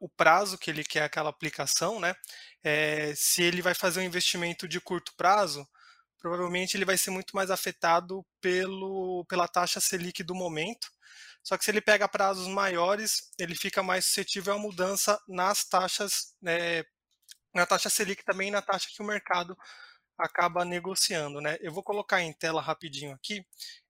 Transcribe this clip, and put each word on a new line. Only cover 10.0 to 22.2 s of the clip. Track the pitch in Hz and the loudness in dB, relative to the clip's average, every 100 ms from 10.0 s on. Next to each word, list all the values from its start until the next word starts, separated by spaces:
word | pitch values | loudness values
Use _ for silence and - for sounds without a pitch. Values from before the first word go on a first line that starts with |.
| 175 - | -4 -8
do | 170 | -8
momento. | 185 180 156 175 233 - - - - - - | -4 -4 -2 -4 -6 -12 -14 -20 -20 -20 -18
Só | - 190 | -4 -2
que | - | 0
se | |
ele | 208 | 2
pega | 214 208 202 | 6 6 4
prazos | 202 196 190 185 | 2 0 0 -4
maiores, | 196 196 175 175 208 220 - - - | -2 0 2 2 0 0 -4 -4 -8
ele | 170 | -8
fica | 165 196 202 | -6 -4 -2
mais | 190 185 175 | 0 2 2
suscetível | - 190 202 190 | 0 -2 -4 -2
à | 202 | -2
mudança | 208 180 185 196 - 208 - | -4 -2 -2 2 2 0 -2
nas | 185 185 226 - | 0 2 2 2
taxas, | 185 185 - 202 - - - | 2 2 0 -2 -2 -4 -8
né, | 180 170 170 170 160 _ _ _ _ - _ | -2 0 0 -2 -4 _ _ _ _ -20 _
na | 180 175 | 0 4
taxa | 185 208 | 4 2
Selic | - 196 196 | 0 0 -2
também, | - 190 196 | -2 -2 -2
na | 202 | -2
taxa | 190 190 - | 0 -2 -4
que | - | -8
o | 208 | -6
mercado | 208 - 180 175 185 - - - - _ - | -6 0 0 0 -8 -18 -20 -20 -20 _ -6
acaba | 165 - 175 170 | -2 2 2 2
negociando, | 175 175 175 190 - 180 147 143 | -2 -2 -4 0 0 0 -2 -4
né? | 151 165 | -4 -4
Eu | 175 | -6
vou | 160 | -8
colocar | 196 208 202 190 | -4 -4 0 0